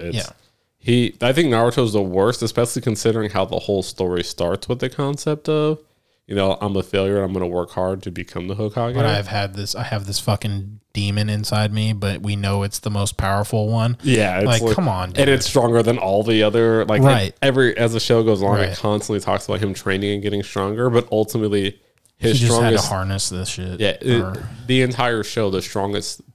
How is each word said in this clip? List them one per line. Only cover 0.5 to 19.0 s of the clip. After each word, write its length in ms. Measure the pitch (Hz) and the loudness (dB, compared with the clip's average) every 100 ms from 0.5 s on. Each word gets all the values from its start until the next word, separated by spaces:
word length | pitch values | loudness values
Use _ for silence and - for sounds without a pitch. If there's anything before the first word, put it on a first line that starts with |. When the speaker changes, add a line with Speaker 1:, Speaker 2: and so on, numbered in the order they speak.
| _ _ _ | _ _ _
Speaker 1:
he, 360 | - 120 117 - | 0 2 0 0
I 100 | 120 | 0
think 160 | 135 156 | 2 2
Naruto's 440 | 113 117 135 117 | 2 2 2 0
the 80 | 104 | 0
worst, 400 | 95 92 104 120 | 0 2 2 0
especially 380 | 113 - 117 123 | -2 0 -2 -2
considering 480 | 120 107 113 110 107 | -4 0 0 0 -2
how 140 | 95 95 | -2 -2
the 140 | - | -2
whole 240 | - 98 | 0 -2
story 400 | 92 - 92 90 | -2 -4 -2 -2
starts 440 | 87 - 87 98 - | -4 -4 -2 -2 -4
with 120 | 123 | -4
the 100 | 131 | -4
concept 580 | - 139 143 156 151 - | -4 -4 -4 -4 -4 -2
of, 320 | 156 151 151 - _ _ _ - | 0 0 -2 -8 _ _ _ -6
you 80 | 101 | 0
know, 220 | 95 - | 0 0
"I'm 140 | 104 98 | -2 -2
a 80 | |
failure, 380 | 92 98 98 101 | -2 0 0 0
I'm 100 | 95 | 0
gonna 140 | 95 90 | -2 -2
work 240 | 87 85 | -4 -4
hard 300 | - 92 95 | -4 -4 -4
to 80 | 98 | -8
become 360 | 87 - 90 92 | -10 -10 -10 -8
the 80 | 98 | -6
Hokage." 380 | 107 123 120 123 | -4 -4 -4 0
Speaker 2:
But 100 | 110 | 0
I've 220 | 104 101 | 0 -2
had 280 | 104 101 98 | -4 -4 -6
this, 200 | 101 110 | -8 -6
I 80 | |
have 220 | - 107 101 | -4 -4 -4
this 140 | 98 | -4
fucking 600 | - 101 107 101 98 107 _ | -2 -2 -2 -6 -8 -14 _
demon 360 | 104 101 104 104 | -4 -2 0 0
inside 440 | 104 107 107 107 | -2 -2 0 0
me, 180 | 107 107 | 0 0
but 300 | 104 101 98 | 0 -2 -2
we 140 | 104 101 | -4 -2
know 280 | 101 101 | 0 0
it's 160 | 98 - | -2 -4
the 100 | 107 | -4
most 280 | 101 98 - | -2 -2 -2
powerful 500 | 98 101 104 110 107 | 0 0 0 0 0
one. 300 | 113 117 120 | 0 0 0
Speaker 1:
Yeah, 340 | - 117 101 92 | 2 2 4 2
it's 80 | 104 | 4
Speaker 2:
Like, 160 | 113 | 4
Speaker 1:
like, 140 | 113 110 | 4 2
Speaker 2:
come 120 | 156 | 2
on, 180 | 92 90 | 0 -2
Speaker 1:
and 100 | 95 | 2
Speaker 2:
dude. 140 | 139 | 4
Speaker 1:
it's 160 | 135 - | 4 2
stronger 360 | 135 117 117 | 2 4 4
than 140 | 113 120 | 4 2
all 260 | 95 98 | 2 2
the 200 | 107 110 | 4 4
other, 420 | 107 117 113 113 104 | 4 4 4 4 2
like, 160 | 110 | 4
Speaker 2:
Right. 320 | 139 123 98 - | 6 4 0 0
Speaker 1:
every, 340 | 139 131 123 - | 0 4 2 2
as 160 | 117 | 0
the 60 | 113 | 0
show 240 | - 117 | 2 4
goes 180 | 110 101 | 4 2
along, 180 | 98 101 | 2 2
it 80 | 95 | 0
Speaker 2:
Right. 100 | 95 | -2
Speaker 1:
constantly 420 | 107 104 | -2 -2